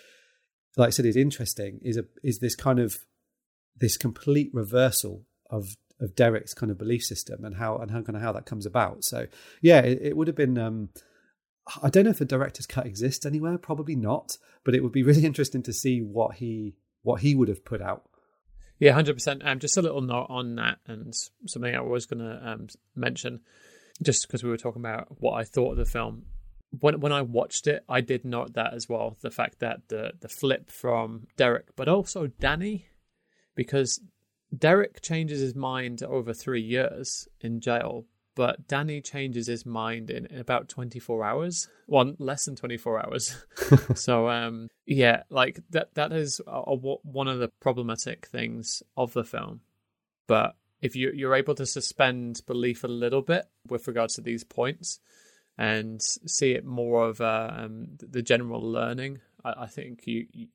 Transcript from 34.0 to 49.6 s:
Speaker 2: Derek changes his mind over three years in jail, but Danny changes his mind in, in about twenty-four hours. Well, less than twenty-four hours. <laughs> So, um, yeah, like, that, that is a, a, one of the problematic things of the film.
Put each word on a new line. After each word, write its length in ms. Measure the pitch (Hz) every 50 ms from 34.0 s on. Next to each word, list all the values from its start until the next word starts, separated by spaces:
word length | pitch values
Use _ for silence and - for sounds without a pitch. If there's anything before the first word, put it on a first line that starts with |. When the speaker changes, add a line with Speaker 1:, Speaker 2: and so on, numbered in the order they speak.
| - - _ _ _ _ _ _ _ _ 147
Speaker 2:
Derek 440 | 123 - 156 180 202 202 - - -
changes 400 | - - 160 160 160 151 147 139
his 140 | 135 131 120
mind 480 | 135 135 131 131 127 127 123 120 113 127
over 320 | 120 135 131 117 117 113
three 280 | - - 135 127 117 110
years 640 | 113 120 127 131 - - - 131 - - - - - _ _
in 200 | - 113 117 117
jail, 460 | - 127 117 117 120 117 117 117 117 _ _ _ _ _ _
but 320 | - 123 120 - - -
Danny 340 | - 143 139 147 156 147 147
changes 460 | 139 - - 139 139 131 120 120 113
his 180 | 120 120 117 -
mind 460 | 123 117 113 110 113 117 117 110 110
in, 160 | 123 120 120
in 140 | - - 127
about 280 | 120 - 127 120 - -
twenty-four 560 | - - 123 123 - 123 - - 117 113 107
hours. 440 | 104 117 143 165 180 170 170 - - _ _ _
Well, 300 | - 147 135 123 135 147 -
less 260 | 143 131 143 139 -
than 120 | - 135
twenty-four 500 | - - 123 120 113 - 120 113 110 113
hours. 300 | - 127 127 - - - - - _ - - - -
<laughs> 260 | 143 131 - - 113
So, 340 | - - - 123 117 113 120
um, 400 | 117 117 117 117 117 113 113 113 - _ _
yeah, 360 | - 143 135 123 117 117 - - -
like, 300 | 143 135 127 131 - - - -
that, 240 | 170 160 - - -
that 180 | 151 147 - 160
is 280 | 160 151 139 135 - -
a, 160 | - - 131 -
a, 80 | - 139
one 540 | 127 127 135 139 - - 147 127 135 135 131
of 100 | 131 123
the 100 | 120 113 - _
problematic 640 | - 139 123 123 120 117 113 - - 127 117 - -
things 560 | - - 120 117 117 117 117 113 - - - - _ _
of 160 | - 127 120 -
the 120 | 123 117
film. 360 | - - 113 101 101 117 117